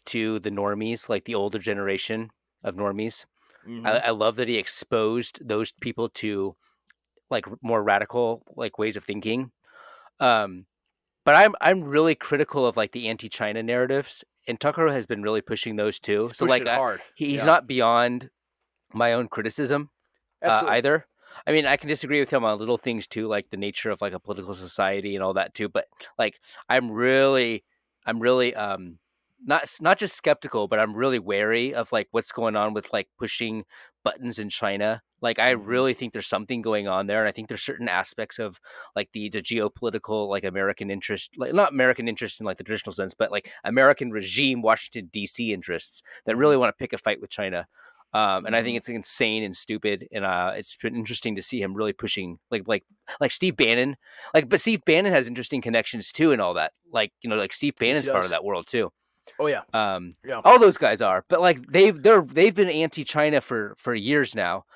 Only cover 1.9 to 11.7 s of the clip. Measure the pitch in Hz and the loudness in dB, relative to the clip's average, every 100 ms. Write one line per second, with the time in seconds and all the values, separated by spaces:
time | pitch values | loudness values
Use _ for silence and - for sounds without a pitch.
1.9 | 95 - 110 113 _ _ _ - 92 101 | -4 -4 -6 -8 _ _ _ -10 -4 -4
2.9 | 98 110 - - _ _ _ - 117 117 | -4 -6 -8 -16 _ _ _ -18 -8 0
3.9 | 113 117 110 110 113 117 85 - - - | 0 2 0 0 0 0 -2 -4 -8 -4
4.9 | 113 107 117 - - 123 107 113 - 120 | 0 0 0 -4 -8 -4 -2 -4 -6 -10
5.9 | 113 113 - 107 101 95 - _ _ _ | -6 -6 -6 -6 -4 -4 -8 _ _ _
6.9 | _ _ _ - 120 - 107 117 113 104 | _ _ _ -6 -6 -6 -10 -2 0 2
7.9 | 101 104 120 117 117 _ - 113 - 110 | 2 2 -2 -2 -2 _ -10 -8 -4 -4
8.9 | 101 - 101 104 117 131 _ _ - - | -4 -8 -8 -4 -4 -6 _ _ -20 -20
9.9 | - - - 131 113 101 90 95 _ _ | -20 -20 -2 2 2 0 -6 -20 _ _
10.9 | _ _ _ - 151 214 196 160 | _ _ _ 6 8 8 6 4